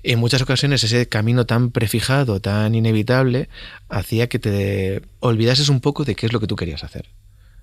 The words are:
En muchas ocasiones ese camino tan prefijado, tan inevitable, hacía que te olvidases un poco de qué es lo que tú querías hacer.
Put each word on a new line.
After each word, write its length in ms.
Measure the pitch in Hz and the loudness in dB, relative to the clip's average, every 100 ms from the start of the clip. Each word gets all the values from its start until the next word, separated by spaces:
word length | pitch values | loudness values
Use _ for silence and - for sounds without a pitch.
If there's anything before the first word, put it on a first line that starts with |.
En 180 | - 117 | 0 0
muchas 220 | 120 131 | 2 0
ocasiones 400 | 131 127 143 131 110 | 0 0 2 0 2
ese 240 | 120 120 | 0 0
camino 360 | 110 110 123 117 | 0 2 2 2
tan 260 | 117 123 | 2 0
prefijado, 680 | - 110 117 - 135 131 98 | 0 0 0 0 0 2 0
tan 340 | 98 104 107 | 0 0 2
inevitable, 760 | 113 113 110 104 127 131 123 - - - - - | 2 2 2 2 2 2 0 -4 -12 -18 -20 -8
hacía 400 | 101 92 113 120 | -6 -2 -2 0
que 100 | 120 | -2
te 640 | 110 101 98 98 95 98 - - | 0 0 0 -2 -2 -4 -8 -4
olvidases 480 | 127 113 113 127 147 | 0 2 2 2 2
un 140 | 135 | 2
poco 240 | 147 143 139 | 0 -2 -4
de 100 | 98 | -2
qué 100 | 113 | -2
es 60 | |
lo 80 | 117 | -2
que 80 | 101 | -2
tú 80 | 104 | -4
querías 300 | 85 73 73 | -6 -8 -12
hacer. 240 | - - - - - - - | -14 -16 -20 -20 -20 -20 -20